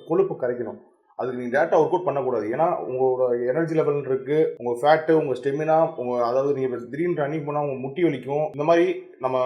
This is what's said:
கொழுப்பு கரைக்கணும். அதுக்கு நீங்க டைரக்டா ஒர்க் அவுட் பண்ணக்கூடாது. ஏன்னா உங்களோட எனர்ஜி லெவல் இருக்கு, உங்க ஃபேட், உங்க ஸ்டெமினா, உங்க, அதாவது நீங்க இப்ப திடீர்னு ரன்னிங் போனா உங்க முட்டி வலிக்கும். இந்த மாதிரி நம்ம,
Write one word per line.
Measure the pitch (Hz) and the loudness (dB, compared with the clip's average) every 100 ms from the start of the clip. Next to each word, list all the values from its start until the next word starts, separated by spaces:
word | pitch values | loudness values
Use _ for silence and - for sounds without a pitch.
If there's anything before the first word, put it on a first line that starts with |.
| - | -2
கொழுப்பு | 180 180 | 0 0
கரைக்கணும். | 156 123 120 110 107 - _ _ - | -2 -4 -4 -6 -10 -18 _ _ -8
அதுக்கு | 127 123 | -6 -6
நீங்க | 123 135 | -2 0
டைரக்டா | 165 | 4
ஒர்க் | 180 151 | 4 4
அவுட் | 175 | 2
பண்ணக்கூடாது. | 143 139 127 117 107 | 0 -2 0 -2 -2
ஏன்னா | 131 170 165 - | 0 0 0 -4
உங்களோட | 127 131 127 127 120 120 | 0 2 2 2 0 0
எனர்ஜி | 147 165 | 0 0
லெவல் | 160 139 143 | 0 2 0
இருக்கு, | 131 135 135 156 156 - | 0 -2 0 0 0 -2
உங்க | 120 120 | -4 0
ஃபேட், | 143 156 - | 4 4 4
உங்க | 156 143 | 2 2
ஸ்டெமினா, | 120 139 143 156 160 160 143 | -2 -2 -2 2 2 2 -2
உங்க, | 123 123 | -4 0
அதாவது | 117 131 139 | 0 2 0
நீங்க | 135 131 | 0 -2
இப்ப | 117 117 | -4 -8
திடீர்னு | 139 175 156 | -4 -2 -2
ரன்னிங் | 143 156 143 | -2 -4 -4
போனா | 147 | -4
உங்க | 147 | -4
முட்டி | 123 131 - | -4 -6 0
வலிக்கும். | 170 131 123 143 156 | 0 0 -4 -4 -2
இந்த | 139 | -2
மாதிரி | 151 170 180 175 - - | 2 4 4 -2 -10 -6
நம்ம, | 127 127 | -2 0